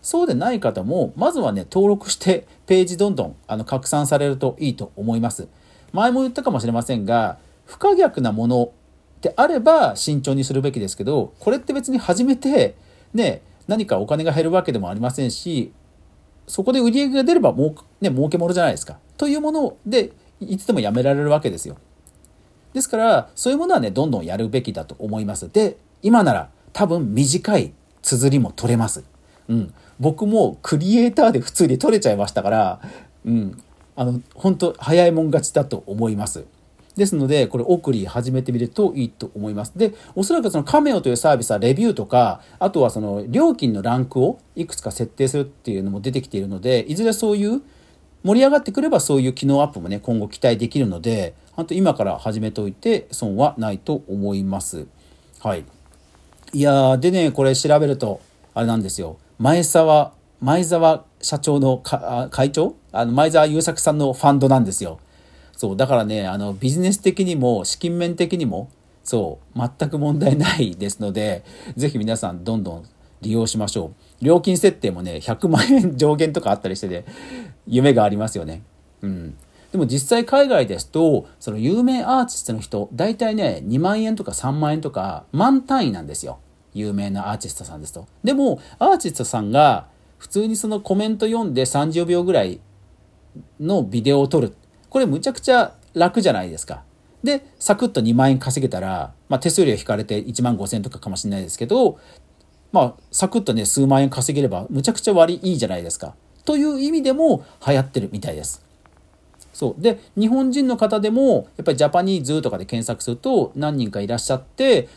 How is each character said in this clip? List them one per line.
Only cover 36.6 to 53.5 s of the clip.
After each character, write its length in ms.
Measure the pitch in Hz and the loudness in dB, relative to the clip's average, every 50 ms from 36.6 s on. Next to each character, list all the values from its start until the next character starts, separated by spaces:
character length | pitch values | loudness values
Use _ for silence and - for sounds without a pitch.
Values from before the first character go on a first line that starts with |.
| _ _ _ _ _ _ - | _ _ _ _ _ _ -2
で 100 | 190 202 | 0 0
す 100 | 196 185 | 2 2
の 100 | 147 135 | 0 0
で、 200 | 131 151 143 120 | 2 2 2 2
こ 120 | - - 120 | 0 0 -4
れ、 60 | 117 | 2
オ 120 | - 180 170 | 2 2 2
ク 140 | - 143 | 2 -2
リ 120 | 123 104 95 | -2 -2 -4
ー 20 | |
始 240 | 92 - 120 117 127 | -4 -6 -6 -4 -2
め 120 | 127 131 | -2 -2
て 100 | 131 131 | -2 -2
み 60 | 120 117 | -2 -2
る 100 | 117 117 | -2 -2
と 240 | - - 202 160 - | 0 0 0 0 0
い 100 | 139 120 | -2 -6
い 40 | 117 | -6
と 220 | _ - 107 - - | _ -10 -14 -12 -10
思 160 | 104 104 107 | -10 -8 -8
い 40 | 104 | -6
ま 100 | 101 107 | -8 -10
す。 80 | - - | -8 -2
で、 200 | 180 226 208 208 - - - - | 0 0 0 -2 -8 -20 -10 -6
お 80 | 185 | -4
そ 120 | 196 - 339 | -2 0 0
ら 80 | 330 | 0
く 80 | - 190 | 0 -2
そ 80 | 156 151 | -2 -2
の 60 | 139 | -2
カ 180 | - - 302 | 2 2 2
メ 100 | 294 294 | 4 4
オ 80 | 226 180 | 0 0
と 80 | - 131 | 0 0
い 40 | |
う 40 | 120 | -2
サ 140 | - - 156 | 2 4 2
ー 60 | 143 117 | 2 2
ビ 60 | 120 | 2
ス 60 | - | -2
は 80 | 110 101 | -2 0
レ 140 | 117 123 | 2 2
ビ 120 | 131 185 233 | 2 2 2
ュ 60 | 226 | 0
ー 40 | - | 0
と 100 | - 101 | -2 -4
か、 380 | - 123 123 120 101 87 - - - - - | 0 2 4 4 2 0 -6 -12 -18 -6 -2
あ 120 | 175 202 | -2 0
と 120 | 196 160 | 2 2
は 80 | 127 110 | 2 2
そ 100 | - 110 | 0 -4
の 240 | 107 104 101 104 104 | -6 -4 -6 -6 -6
料 280 | 120 120 247 320 330 247 | -2 0 2 2 2 2
金 180 | - 139 117 | 0 -2 -2
の 80 | 107 101 | -2 -2
ラ 160 | 95 117 123 | -2 -2 -2
ン 80 | 131 127 | -2 -2
ク 160 | 131 - 127 | -2 0 0
を 180 | 131 190 262 - _ _ - | 0 0 0 -6 _ _ -8
い 120 | 165 165 | -8 -8
く 80 | - - | -8 -8
つ 80 | - | -10
か 80 | - 104 | -10 -8
設 200 | - - 113 - | -6 -6 -8 -8
定 180 | _ - 135 131 | _ -2 -2 0
す 100 | 139 147 | 0 -2
る 20 | |
っ 20 | 135 | -4
て 240 | 139 - _ - 117 | -6 -10 _ -8 -6
い 80 | 101 95 | -4 -4
う 40 | |
の 80 | 95 98 | -4 -4
も 100 | 98 104 | -6 -6
出 120 | 104 131 | -6 -4
て 80 | 131 131 | -6 -6
き 80 | - - | -6 -6
て 80 | - | -8
い 60 | 98 | -6
る 60 | 98 98 | -6 -6
の 120 | 98 92 | -8 -4
で、 240 | 92 127 127 117 - 147 | 0 0 0 0 0 -2
い 60 | 151 | -4
ず 100 | 190 226 | -2 0
れ 100 | 226 214 | 0 0
そ 180 | 220 233 214 | 0 0 0
う 40 | 208 | 0
い 100 | 202 202 | 0 0
う 160 | 214 240 277 - - _ _ _ _ _ _ _ _ _ _ | 0 -2 -2 -6 -10 _ _ _ _ _ _ _ _ _ _
盛 180 | - 185 214 247 | 0 2 4 6
り 40 | 269 | 6
上 60 | 277 | 6
が 80 | 294 285 | 4 2
っ 40 | |
て 80 | 285 202 | 0 0
く 120 | 196 277 | -4 -2
れ 80 | 311 302 | 0 2
ば 100 | 247 170 | 2 0
そ 160 | - - 143 | 2 2 2
う 40 | 135 | 2
い 60 | 127 131 | 2 0
う 40 | |
機 140 | 127 - 135 | -2 -2 0
能 160 | 139 139 139 | 2 4 2
ア 20 | 147 | 2
ッ 80 | 143 | 0
プ 80 | - 98 | -2 -10
も 80 | 85 90 | -8 -8
ね、 100 | 101 101 | -8 -6
今 200 | - 123 117 110 | -4 -4 -2 -2
後 100 | 104 104 | -4 -6
期 120 | - - | -4 0
待 180 | - 123 113 101 | 2 2 2 2
で 100 | 117 110 | -2 -4
き 100 | - 143 | -2 -2
る 80 | 123 | -2
の 140 | 101 90 82 | -2 -2 -4
で、 340 | 82 117 117 101 90 82 - _ _ _ | -4 -4 -2 -2 -4 -6 -8 _ _ _
本 140 | - 165 165 | -10 -10 -8
当 80 | - 170 | -4 0
今 200 | 185 196 160 127 | 2 2 2 2
か 100 | - 107 | 2 -2
ら 140 | 95 80 - | -2 -2 -4
始 220 | - 113 110 110 | -6 -6 -4 -4
め 100 | 110 107 | -4 -4
て 100 | 104 107 | -4 -4
お 80 | 104 98 | -6 -6
い 40 | |
て 360 | 98 - - 226 226 - - - | -6 -4 -2 0 0 0 -2 -8
損 240 | - - 123 104 95 | -10 -8 -6 -4 0
は 180 | 110 143 143 | 2 2 0